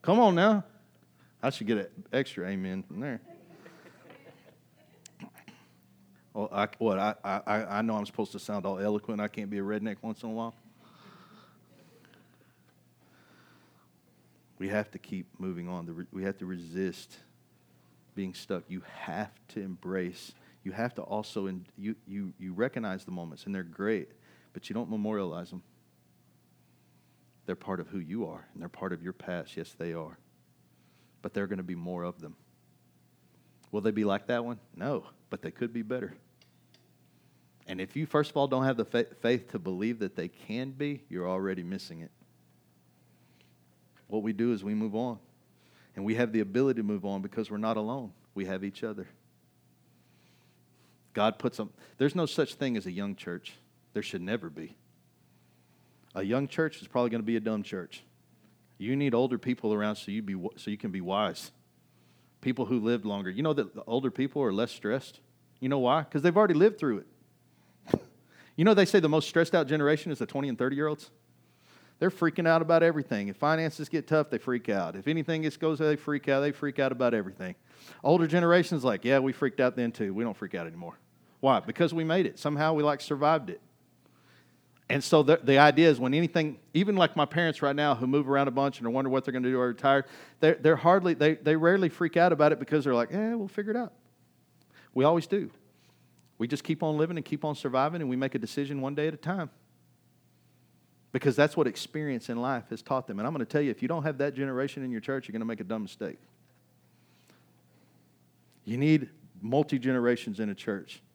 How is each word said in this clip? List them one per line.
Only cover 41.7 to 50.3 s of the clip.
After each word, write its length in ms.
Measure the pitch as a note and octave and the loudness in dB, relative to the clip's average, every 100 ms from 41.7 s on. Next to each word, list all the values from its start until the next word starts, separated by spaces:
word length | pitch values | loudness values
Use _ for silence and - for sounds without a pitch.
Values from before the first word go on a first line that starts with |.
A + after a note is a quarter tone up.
| F#2+ - E2 | -8 -10 -16
it. 120 | E2 _ _ _ _ _ _ _ _ _ _ _ _ _ _ _ _ _ _ _ _ | -18 _ _ _ _ _ _ _ _ _ _ _ _ _ _ _ _ _ _ _ _
What 160 | G#2 | -6
we 80 | G#2+ | -4
do 220 | G#2 A#2+ | -2 0
is 100 | A2+ | 0
we 100 | G2 | -2
move 220 | G#2+ A2 G#2 | -4 -2 -4
on. 240 | B2 A2+ _ _ _ _ _ _ _ | -6 -8 _ _ _ _ _ _ _
And 120 | - G2 | -8 -4
we 100 | A2 | 0
have 160 | A#2+ | 0
the 80 | A2 | 0
ability 380 | G2 G#2 C3+ A#2 | 0 0 0 0
to 60 | |
move 200 | G#2 G#2 | -2 -2
on 180 | G2 G2 | -4 -6
because 300 | G2 - G#2+ | -6 -8 -6
we're 60 | G#2 | -4
not 180 | A2 A2 | -2 -2
alone. 380 | G#2+ C3+ A2+ - _ - | -4 -6 -10 -18 _ -10
We 100 | F#2 | -6
have 180 | F#2+ | -6
each 220 | G2 - A2+ | -8 -8 -10
other. 220 | G2+ F2+ _ _ _ _ _ _ _ _ _ _ _ _ | -10 -14 _ _ _ _ _ _ _ _ _ _ _ _